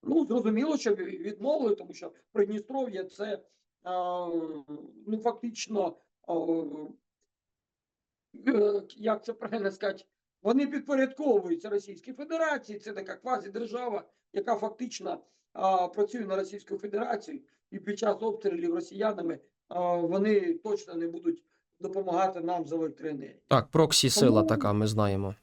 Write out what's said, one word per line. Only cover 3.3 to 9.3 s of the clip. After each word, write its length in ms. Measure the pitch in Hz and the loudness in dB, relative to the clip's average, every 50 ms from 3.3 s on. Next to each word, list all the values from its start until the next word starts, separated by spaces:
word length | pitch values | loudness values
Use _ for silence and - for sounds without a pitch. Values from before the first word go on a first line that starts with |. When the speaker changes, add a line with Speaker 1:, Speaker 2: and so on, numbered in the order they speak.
| 202 190 - _ _ _ _ _ _ _ _ | -6 -6 -8 _ _ _ _ _ _ _ _
Speaker 1:
а, 440 | 175 185 180 180 180 180 180 175 175 170 165 160 156 156 147 139 - 147 147 - - - - - | -4 -2 -2 0 0 -2 -2 -2 -2 -2 -2 -2 -4 -8 -10 -10 -12 -14 -14 -14 -16 -20 -16 -6
ну, 120 | 202 214 220 220 | -4 -4 -2 0
фактично, 760 | 240 226 - - 233 220 - - - 220 202 190 170 165 - _ _ _ _ _ | -2 -2 -2 -8 -10 -8 -8 -10 -4 -2 0 0 -2 -2 -8 _ _ _ _ _
а, 80 | - 170 165 165 165 165 165 160 147 143 151 151 - - _ _ _ _ _ _ _ _ _ _ _ _ _ _ _ _ _ _ _ _ _ _ _ _ _ _ _ _ - - 247 | -4 -2 -2 0 0 0 -2 -2 -6 -8 -10 -12 -12 -14 _ _ _ _ _ _ _ _ _ _ _ _ _ _ _ _ _ _ _ _ _ _ _ _ _ _ _ _ -4 0 2
е, 340 | 262 220 208 208 202 202 196 - - | 4 6 4 4 4 0 -4 -6 -16
як 280 | - 208 226 214 214 - | -4 -2 0 0 0 -2
це 80 | - | -8